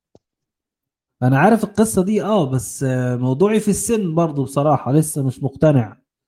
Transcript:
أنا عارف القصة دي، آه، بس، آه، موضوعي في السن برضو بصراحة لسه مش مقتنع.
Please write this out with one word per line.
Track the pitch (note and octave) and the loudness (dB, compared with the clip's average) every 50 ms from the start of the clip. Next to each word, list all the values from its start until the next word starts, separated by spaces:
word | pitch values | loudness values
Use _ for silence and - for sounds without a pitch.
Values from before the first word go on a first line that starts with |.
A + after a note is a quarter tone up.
| _ _ _ _ _ _ _ _ _ _ _ _ _ _ _ _ _ _ _ _ _ _ _ - | _ _ _ _ _ _ _ _ _ _ _ _ _ _ _ _ _ _ _ _ _ _ _ -2
أنا | B2+ B2+ C3+ C3+ | 0 2 4 4
عارف | E3 G#3+ A#3 A3 G#3+ | 4 4 4 2 0
القصة | G#3 - - A3 A3 - G3 F3+ | -2 0 0 0 0 2 0 0
دي، | G3+ G#3+ G3+ | 0 0 -2
آه، | - G3 A3 G3 D3+ C3 | -2 0 0 0 0 0
بس، | C3 B2 - - - - | -2 -4 -4 -6 -8 -6
آه، | C#3 C3 B2+ B2+ B2 B2 B2 | -4 -2 -2 -2 -2 -2 -2
موضوعي | A#2+ B2+ B2+ C3 C#3+ F#3+ G#3 A3 G#3+ | -2 -2 -2 0 2 2 2 2 0
في | G#3+ G#3+ | 0 0
السن | F#3+ - - - A#3 G#3+ G3 E3 D#3 | -2 -2 -2 -2 -2 -2 -2 -2 0
برضو | E3+ E3+ D#3+ C#3+ C#3+ C3 | 0 0 0 -2 -4 -6
بصراحة | B2+ - C#3+ C#3+ D#3 C#3+ - - B2 | -4 -2 0 0 2 0 0 0 0
لسه | C#3 D#3 D3+ - - D3 C3+ | 2 2 0 0 -2 -4 -4
مش | C3 - - | -4 -4 -4
مقتنع. | C#3+ B2+ - - D#3+ D#3 D3 B2+ A2 G2+ - _ _ _ _ _ _ | -6 -8 -2 2 2 4 4 4 0 -2 -8 _ _ _ _ _ _